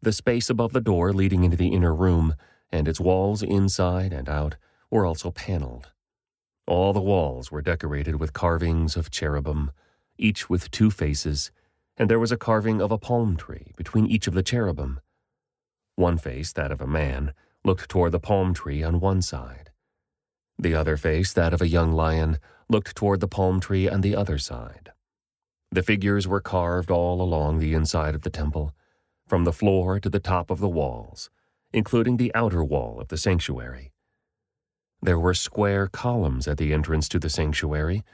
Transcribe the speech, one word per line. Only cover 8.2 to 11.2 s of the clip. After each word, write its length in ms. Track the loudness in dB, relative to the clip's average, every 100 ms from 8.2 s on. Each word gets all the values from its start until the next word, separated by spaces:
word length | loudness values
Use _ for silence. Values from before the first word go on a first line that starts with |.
| -4
carvings 640 | -2 0 2 0 0 0 -2
of 160 | -4
cherubim, 580 | -4 -4 -2 -2 -2 -4 -8 _ _ _ -2
each 320 | -2 0 -2
with 220 | -2 -2
two 180 | 2 2
faces, 640 | 2 -2 -2